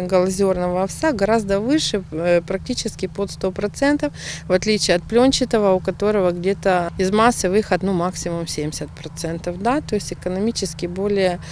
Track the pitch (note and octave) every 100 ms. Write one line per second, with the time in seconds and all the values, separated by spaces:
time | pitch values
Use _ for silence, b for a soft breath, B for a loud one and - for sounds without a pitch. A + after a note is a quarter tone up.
0 | F3+ F#3 F#3 F#3+ G3 F3+ F3+ F3+ F#3+ -
1 | D#4+ A#3 G3 A3+ G3+ G3 A3+ D4+ - G#3
2 | E3+ D#3 F3 F3 E3 F#3+ E3 B3 A3 -
3 | F#3 E3+ G3+ - F#3+ F#3 G3+ - C#4 D4
4 | D4 B B B - F#3 G#3 G#3+ - F3+
5 | E3 A3+ C4 C4 C4 A3+ G3+ F#3 F3 F#3
6 | G3+ G#3+ F3+ F3 F3 G3 F#3 F#3 E3+ E3
7 | F#3+ G#3+ A#3 A#3 F#3 G3+ G#3 F3+ F#3 F#3
8 | F3+ E3+ F3 E3+ E3 - D3 - D3+ -
9 | D#3 - D#3+ E3 F3 F3 G#3+ D4+ - G#3
10 | - F3+ F#3 F#3 G#3+ A#3 F#3 - F3 F3+
11 | G3+ G3+ F#3 F3 B